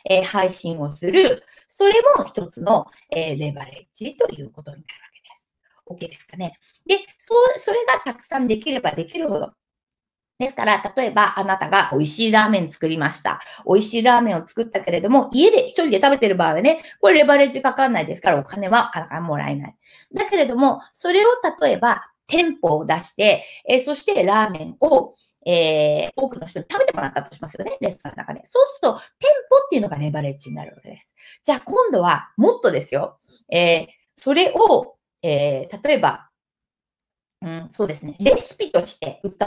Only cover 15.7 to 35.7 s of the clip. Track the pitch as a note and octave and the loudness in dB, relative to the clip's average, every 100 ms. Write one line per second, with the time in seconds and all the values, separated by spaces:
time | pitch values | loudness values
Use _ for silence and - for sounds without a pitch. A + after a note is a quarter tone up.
15.7 | - E4 G3 C#4 C#4 G#3+ F#3 E3 D#3+ A#3+ | 0 0 2 2 2 2 2 0 2 2
16.7 | D#4+ - - G3+ D4+ D4 C#4+ C#4 C4 C4 | 0 -2 0 4 6 6 6 4 2 -4
17.7 | C4 C4 G#3 D#3 - F#3+ D3+ C#3+ G3 G3 | 0 0 0 -4 -4 0 0 -2 -8 0
18.7 | A3+ - E3+ E3 D#3 E3+ D3 C#3+ C#3+ C#3 | 0 0 -4 -10 -8 -6 -6 -6 -8 -10
19.7 | - _ - _ - G#4+ G4+ C4+ A#3+ C#4 | -18 _ -20 _ -8 -2 0 0 2 2
20.7 | - - - F4 F#4 G#4+ B4 A#4 - D4 | 0 -6 -10 0 2 4 2 0 0 0
21.7 | A3 A#3+ G#3+ - _ - E4 E4+ - E3+ | 2 0 -2 -6 _ -4 0 0 0 0
22.7 | D3+ D3+ D#3+ - - G#3 F3+ - - - | 0 -2 -4 -4 0 2 2 -2 -12 -2
23.7 | B3+ B3+ C#4+ - G4 F#3 G#3+ G3 E3 D#3+ | 0 0 -6 -2 0 2 2 0 -4 -12
24.7 | E3 D#4 C#4 - _ _ _ - F3 D#3+ | -2 2 2 2 _ _ _ -2 0 2
25.7 | D#3 D3+ D3+ E3+ - C4+ - D#3+ F3+ - | 2 2 0 -4 -6 -6 -8 -14 -14 -6
26.7 | G4+ C5+ - C#3 - C#3+ - D#3 - G3 | -2 -2 -2 -4 -6 -8 -12 -16 -10 -10
27.7 | C5+ G#3 - - - - - - A#4+ C#5 | -6 -6 -6 -12 -14 -12 -14 -4 0 0
28.7 | C#5 - - - - C5+ C#5+ - C5+ C#5 | 0 -4 -4 -8 -4 0 0 2 2 2
29.7 | C#4 G3+ C#3+ D3+ D3 C#3+ C#3 - D3+ D3 | -2 -2 -6 -6 -6 -6 -10 -14 -16 -16
30.7 | - - - _ _ - - - C4+ - | -20 -20 -20 _ _ -20 -10 -4 -4 -2
31.7 | G#4+ A#4+ A#3 F3 D3 - - D4+ - A3+ | 0 0 2 2 0 -2 0 2 2 0
32.7 | E3 - C#3 E3 - _ _ - E3+ F3 | -2 -2 -4 -6 -10 _ _ -4 0 2
33.7 | E3+ D#3+ _ _ _ - D4 F#4 - A4 | 2 0 _ _ _ -2 2 2 4 4
34.7 | C#4+ - _ _ _ E3+ D3 C#3+ C3+ - | 4 0 _ _ _ -4 0 0 -2 -8